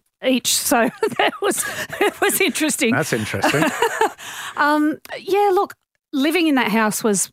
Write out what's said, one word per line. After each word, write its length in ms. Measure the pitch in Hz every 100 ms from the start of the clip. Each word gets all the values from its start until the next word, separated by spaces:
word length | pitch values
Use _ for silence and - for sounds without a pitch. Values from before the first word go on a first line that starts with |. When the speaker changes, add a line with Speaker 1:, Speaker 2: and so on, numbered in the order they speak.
| _ _
Speaker 1:
each, 300 | 240 254 - -
so 360 | - 247 226 -
<laughs> 140 | 427 -
that 140 | - -
was, 240 | 403 - - - - -
it 220 | 392 -
was 180 | 392 -
interesting. 520 | 370 - 302 - 254
Speaker 2:
That's 200 | 226 156
interesting. 500 | 120 107 101 - 143 311
Speaker 1:
<laughs> 60 | - 453 - 440 - - - - -
Um, 440 | 294 302 302 302 - 269
yeah, 300 | 247 392 403
look, 200 | 381 381 - _ _ _
living 360 | 285 294 339 320
in 80 | 269
that 140 | 220
house 340 | 220 214 202
was 220 | 226 196 -